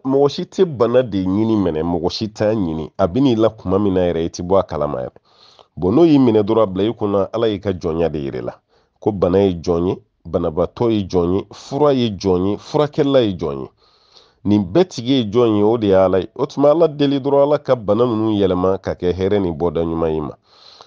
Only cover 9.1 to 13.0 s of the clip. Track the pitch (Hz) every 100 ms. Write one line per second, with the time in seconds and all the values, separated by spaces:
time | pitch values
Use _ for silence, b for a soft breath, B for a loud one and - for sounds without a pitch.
9.1 | 101 90 95 98 87 80 85 90 139 _
10.1 | _ 82 87 85 80 87 - 120 107 92
11.1 | 90 87 95 - - - 139 147 135 120
12.1 | 92 98 90 98 101 - 151 147 -